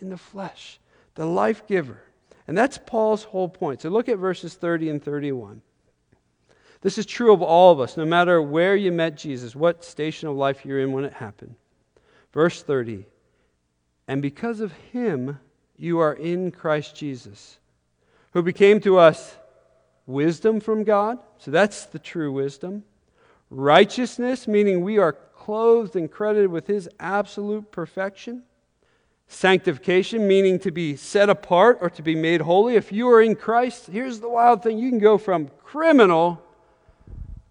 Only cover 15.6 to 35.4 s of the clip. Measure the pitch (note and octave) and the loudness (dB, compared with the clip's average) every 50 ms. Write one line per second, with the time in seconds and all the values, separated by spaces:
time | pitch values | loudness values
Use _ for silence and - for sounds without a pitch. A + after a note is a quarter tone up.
15.6 | _ _ _ - D3+ E3 E3+ E3 E3 D3+ C#3 - - E3+ F3 F3+ F#3 F3 E3 - | _ _ _ -10 -6 -2 0 0 0 0 -2 -4 -6 -6 -6 -4 -6 -6 -8 -6
16.6 | - E3 D3+ D3+ C#3+ - - - D#3 C#3+ C3+ A#2+ - G#2 G2+ - - - _ _ | -4 -4 -2 -4 -4 -8 -14 -12 -10 -10 -10 -12 -14 -20 -20 -20 -20 -20 _ _
17.6 | _ _ _ _ _ _ _ _ _ _ _ _ _ _ - F3 E3+ F3+ - - | _ _ _ _ _ _ _ _ _ _ _ _ _ _ -4 -2 -2 -2 2 4
18.6 | G3+ G3+ G#3+ G#3 G3+ G3+ F#3+ F#3 E3+ D#3+ D#3 - - - - - - _ _ _ | 6 6 6 6 4 4 6 8 8 8 6 4 -4 -20 -20 -20 -20 _ _ _
19.6 | _ _ _ _ _ _ _ _ _ - B2+ C#3 D3 E3 E3 - - A3 A3 G#3+ | _ _ _ _ _ _ _ _ _ -8 -4 -2 -2 -2 -2 0 0 0 0 0
20.6 | - A#3 A3 A3 G#3 G#3 G#3 G3+ G3+ G#3+ B3 B3 - _ _ _ - C#3+ C3+ E3+ | -2 -4 -4 -2 0 0 0 0 0 -2 -6 -8 -14 _ _ _ -8 -2 0 0
21.6 | G3+ G#3 - - - - - D#3 - - - F3 D#3 C#3+ C3+ C3+ C3+ C#3 C#3 - | 0 0 -2 -8 -18 -16 -18 -18 -16 -12 -8 -6 -6 -6 -4 -4 -6 -6 -8 -10
22.6 | - F3+ G3 G#3 G#3 _ _ _ _ _ _ _ _ _ _ _ _ - - C3 | -12 -12 -12 -12 -14 _ _ _ _ _ _ _ _ _ _ _ _ -16 -8 -2
23.6 | C3+ C#3+ D3+ F3+ G#3 G3+ - B3 B3+ - - - A#3+ B3 C4 B3 - A3+ G#3+ G#3 | 2 4 6 6 6 4 2 -6 -6 -6 -6 -6 -4 -4 -4 -6 -4 -2 0 2
24.6 | G#3 G3+ F#3+ F3 F3 G3 A3 G#3 F#3+ D#3+ C#3+ - _ _ _ - - - G#3+ A3 | 2 2 0 0 -2 -2 0 2 2 0 0 -4 _ _ _ -18 -12 -8 -4 0
25.6 | A3+ A#3 A#3 A#3 A3+ F#3 - F#3+ E3 D3 - - G#3+ G#3+ G#3+ G#3+ G3+ F#3+ E3+ E3 | 2 4 4 2 2 -2 -6 -6 -8 -8 -8 -6 -4 -2 0 2 0 0 0 -4
26.6 | D#3 - G#3 G#3 F3+ E3 - - D#3+ E3+ G3 G3+ G#3 G3+ - G#3 G3+ G#3 G#3 G#3+ | -6 -4 -6 -6 -6 -10 -16 -12 -8 -4 -4 -4 -4 -6 -8 -10 -8 -6 -8 -8
27.6 | G#3+ - - - E3 D#3 - F#3 F#3+ G3 G3 - - A#3+ A#3+ B3 B3 _ _ _ | -10 -12 -12 -12 -12 -10 -8 -8 -8 -8 -10 -12 -16 -14 -14 -16 -16 _ _ _
28.6 | _ _ _ _ _ _ _ _ _ _ _ _ _ _ - - - F#3 F#3+ F3+ | _ _ _ _ _ _ _ _ _ _ _ _ _ _ -6 0 2 2 2 2
29.6 | - F3+ D3+ B2 - - F3 F#3 G3 - A3+ A3+ G#3+ G3 F#3+ G3 G3 F#3+ F#3 F3 | 0 -2 -6 -4 -2 -2 0 0 0 -2 -2 -2 0 2 2 2 2 2 0 -2
30.6 | - G3 D#3 F3 E3+ D3+ C#3+ C3+ - - - G#3 G3+ G#3 G3+ G3+ - - F#3 F3 | -4 -6 -6 -4 -6 -6 -6 -8 -8 -2 0 2 2 2 2 0 -2 0 2 4
31.6 | G3+ A#3 B3 - F3+ E3+ - - D3 E3 E3 D#3+ D#3+ D#3+ F3 E3 D3+ D#3 F3 F#3+ | 6 6 4 2 0 -6 -6 -6 -4 -4 -2 -2 0 0 0 0 0 2 2 2
32.6 | G#3+ B3 B3 G#3 - - G3 G#3 B3 B3 A#3+ A3 A3 A3+ G#3 - - - A3+ A#3 | 4 4 2 0 0 -2 -6 -2 2 4 6 6 6 4 2 -2 -2 -2 0 0
33.6 | B3+ B3+ - - - - E3+ A3 C4 C4 A#3+ G#3+ A3 A#3 A#3+ A#3 A#3 A#3+ A#3+ G3 | 0 -2 -4 -10 -14 -12 -10 -8 -8 -8 -10 -10 -8 -4 0 2 4 4 4 4
34.6 | - A3+ A3+ G#3+ A#3+ C4 B3 A3 G3+ G#3+ G#3+ F#3+ - - F#3 E3 | 0 -2 -4 -2 -2 -2 0 4 4 4 4 4 2 0 -2 -2